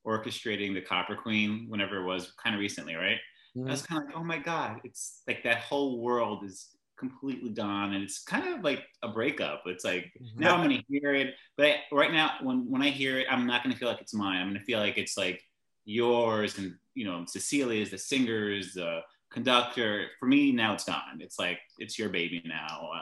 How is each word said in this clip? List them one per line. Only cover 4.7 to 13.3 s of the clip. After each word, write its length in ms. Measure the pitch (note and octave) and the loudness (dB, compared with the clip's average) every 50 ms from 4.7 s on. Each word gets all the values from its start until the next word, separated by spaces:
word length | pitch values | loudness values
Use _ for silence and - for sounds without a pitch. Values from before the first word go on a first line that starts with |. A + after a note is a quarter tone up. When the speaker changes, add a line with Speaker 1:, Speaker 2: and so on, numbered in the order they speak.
| G#2+ - - | -6 -8 -12
Speaker 1:
it's 360 | B2 - - - - - - _ - | -14 -14 -12 -12 -12 -14 -12 _ -6
like 160 | B2 - - | -6 -2 2
that 140 | A#2+ A#2 A#2 - | 2 2 2 2
whole 360 | - D3 C#3+ C#3+ C#3 B2+ A#2 | 0 0 2 2 2 0 0
world 460 | A#2 A#2+ B2 A#2+ A#2 G#2+ - F#2+ G2+ | 2 2 4 4 4 2 0 -4 -6
is 240 | G2 F#2 - - - _ _ _ _ _ - | -10 -12 -14 -16 -20 _ _ _ _ _ -10
completely 520 | - B2+ - - - C#3 B2+ A#2+ B2+ A#2+ | -10 -10 -8 -6 -6 -6 -4 -4 -6 -6
gone, 440 | G#2 A2 A2 G2+ G2+ G2+ G2+ G2+ G2+ | -4 -4 -2 -2 0 0 -2 -2 -2
and 100 | G2 G2 | -4 -4
it's 200 | G2 - - - | -6 -8 -10 -6
kind 240 | - E3+ A#3+ F#4 F#4 F4+ | -2 -2 -2 -2 -2 -4
of 100 | C#4 F#3 | -2 0
like 220 | D3+ C3+ - - - _ _ - | -2 -2 -2 -6 -12 _ _ -8
a 40 | A2+ | -6
breakup. 540 | G#2 A2+ A2+ C#3+ C#3 - G2 D2 D2+ - - | -2 0 0 0 0 -2 -2 -4 -4 -4 -6
It's 180 | F2 F#2 - - | -6 -6 -4 -2
like, 280 | G#2+ F2+ F2+ F2 - - - | -2 -2 -2 -4 -6 -12 -18
Speaker 2:
Mm-hmm. 180 | B2+ A#2 A2 A#2 | -18 -14 -4 2
Speaker 1:
now 160 | D3+ F3+ F3+ | 4 6 6
I'm 60 | F3 | 6
gonna 220 | E3 D3 C3+ A#2 A2 - | 6 4 2 2 0 -2
hear 260 | C#3 C#3+ C#3+ C#3+ C#3 | -2 0 2 2 2
it, 220 | C#3 C3+ C3 - - - - _ - | 2 2 0 -4 -10 -18 -12 _ 4
but 80 | C#3+ D3+ | 6 6
I, 80 | C#3 - - - | 6 4 0 0
right 200 | D3+ C#3 D#3 D#3+ | 4 4 4 6
now, 260 | E3 D#3+ D#3 - - - | 6 4 4 4 2 -2
when, 280 | C#3 C3 B2+ B2+ B2 A#2 | -2 0 0 0 0 2
when 120 | C3 B2+ | 2 2
I 80 | C#3 C#3+ | 4 2
hear 300 | C3+ C3+ C3+ C3+ C3 C3 | 2 2 0 0 2 0
it, 80 | C3 | 2
I'm 160 | - | 2